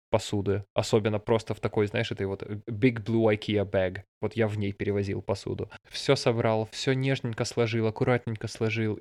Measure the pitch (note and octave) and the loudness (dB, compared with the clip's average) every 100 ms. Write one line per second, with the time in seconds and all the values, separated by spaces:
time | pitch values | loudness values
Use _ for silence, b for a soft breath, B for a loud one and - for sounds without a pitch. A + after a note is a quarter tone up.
0 | - A2 - G#2 G2 G2 - - - A2+ | -2 -2 0 -2 0 -2 -4 -4 2 2
1 | G#2+ G#2 - A2+ - G#2+ A2 - G#2 A2 | 2 -2 2 0 0 -4 -2 0 0 0
2 | A2+ G#2+ G2 F#2+ - G#2+ - G#2 B2+ A#2 | -2 -2 -4 -4 -8 -10 -8 2 2 2
3 | G2+ A2+ G#2+ G#2+ - G#2 G2 G2 F#2 F#2 | 0 4 4 4 2 0 2 2 0 -2
4 | - - G#2+ A#2 A2 G#2 G2+ G2+ G#2 G2+ | -14 -8 -4 0 0 0 -4 -2 0 0
5 | G2 G2+ - G#2+ - G2 - - - - | 0 -4 -4 -4 -4 -6 -8 -12 -14 -4
6 | - C3+ - A#2 A#2 A2 A2 - - C3 | 2 2 2 2 2 2 -2 -4 0 0
7 | C3+ C3+ B2 A2 A#2+ - A#2+ A2+ A2 - | 2 0 -2 -4 -2 0 0 2 0 0
8 | B2+ B2 - A2 A2 - A2+ A2 A2 G#2 | 2 0 0 -6 -6 -2 -2 0 -2 0